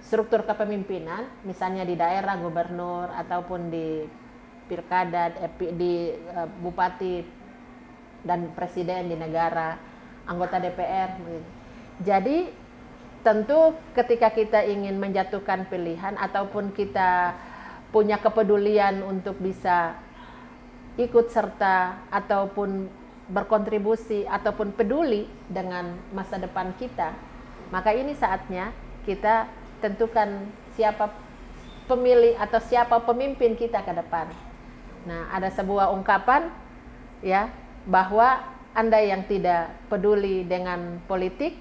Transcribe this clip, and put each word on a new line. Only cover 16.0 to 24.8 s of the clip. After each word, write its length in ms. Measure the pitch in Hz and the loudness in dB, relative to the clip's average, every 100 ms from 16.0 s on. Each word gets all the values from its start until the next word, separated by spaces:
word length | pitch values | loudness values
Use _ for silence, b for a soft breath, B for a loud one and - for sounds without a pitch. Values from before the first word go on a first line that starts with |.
| 190 202 | -6 -4
ataupun 560 | 196 196 196 208 202 196 | -2 -2 -2 -4 -4 -2
kita 560 | 196 196 185 180 175 170 B B B B - 220 | -2 2 4 4 2 -2 B B B B 2 4
punya 240 | 208 208 | 4 4
kepedulian 800 | 220 214 208 208 202 208 202 196 190 | 2 4 4 4 4 4 4 2 -4
untuk 320 | 190 190 190 | -4 -6 -4
bisa 560 | 185 180 190 175 170 - - B B B B B - - - - | -4 -2 2 2 2 -4 -16 B B B B B -20 -20 -16 -2
ikut 320 | 240 233 233 | 4 4 4
serta 720 | 233 202 - 196 185 185 185 - | 2 -2 0 2 4 2 -2 -4
ataupun 800 | 202 196 202 196 202 202 196 190 - - - - | -4 0 0 0 -2 -2 -2 -6 -12 -20 -20 -4
berkontribusi 960 | 190 196 214 202 214 202 226 - 208 202 | -4 2 2 2 0 0 0 0 -4 -2
ataupun 480 | 196 - - 202 | -2 -2 -2 -4
peduli 560 | - | 0